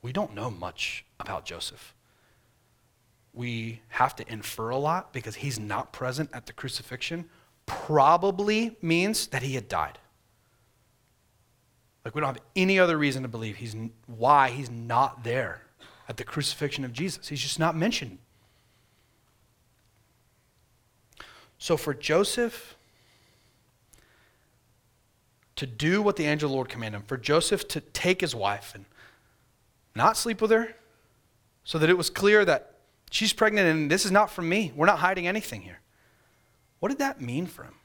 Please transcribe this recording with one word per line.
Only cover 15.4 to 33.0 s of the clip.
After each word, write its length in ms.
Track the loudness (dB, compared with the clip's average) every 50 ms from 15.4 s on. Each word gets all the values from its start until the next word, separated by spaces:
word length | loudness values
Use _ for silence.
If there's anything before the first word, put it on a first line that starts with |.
| -2 -4 -6 -10 -16 _ _ _ -20 -20 -20 -20 -14 -14
at 80 | -10
the 80 | -10 -10
crucifixion 600 | -8 -4 -4 -2 -4 -4 -4 -4 -6 -4 -4 -8
of 80 | -8 -6
Jesus. 360 | -4 -4 -4 -6 -8 -12 -10
He's 140 | -8 -6 -6
just 160 | -6 -2 0
not 180 | 0 0 2
mentioned. 420 | 2 0 0 0 -2 -6 -8 -14 -18 _ _ _ _ _ _ _ _ _ _ _ _ _ _ _ _ _ _ _ _ _ _ _ _ _ _ _ _ _ _ _ _ _ _ _ _ _ _ _ _ _ _ _ _ _ _ _ _ _ _ _ _ _ _ _ _ _ _ _ _ -20 -20 -20 -20 -20 _ _ _
So 180 | -2 0 0
for 180 | 0 0 -4 -6
Joseph 840 | -6 -2 0 2 2 2 2 0 -2 -2 -2 -4 -10 -18 -20 -20 _ _ _ _ _ _ _ _ _ _ _ _ _ _ _ _ _ _ _ _ _ _ _ _ _ _ _ _ _ _ _ _ _ _ _ _ _ _ _ _ _ _ _ _ _ _ _ _ _ _ _ _ _ _ _ _
to 100 | -10 -10
do 340 | -10 -6 0 2 2 4 4
what 160 | 4 2 2
the 80 | 2 0
angel 220 | 0 0 0 0
of 40 | 0 0
the 40 |
Lord 120 | -2 -2 -4
commanded 320 | -6 -8 -8 -8 -8 -8 -8
him, 40 |
for 120 | -8 -8 -6
Joseph 500 | -2 2 2 4 4 2 0 -2 -2 -4
to 120 | -6 -8 -8
take 400 | -8 _ -2 2 2 2 2 2
his 120 | -2 -2
wife 400 | -2 -2 -2 -2 -2 -8 -14 -18
and 120 | -18 -20 _ _ -20 -20 -20 _ _ _ _ _ _ _ _ _ _ _ _ _ _ _ _ _
not 220 | 4 4 4 4
sleep 240 | 4 -2 -4 -2 0
with 100 | 2 4
her, 240 | 4 4 4 0 -8 -18 _ _ _ _ _ _ _ _ _ _ _ _ _ _ _ _ _
so 140 | -6 -2 2
that 120 | 4 4
it 80 | 4 4
was 100 | 2 -4
clear 360 | -4 2 4 6 6 6 6
that 340 | 6 4 2 0 -8 -20 _ _ _ _ _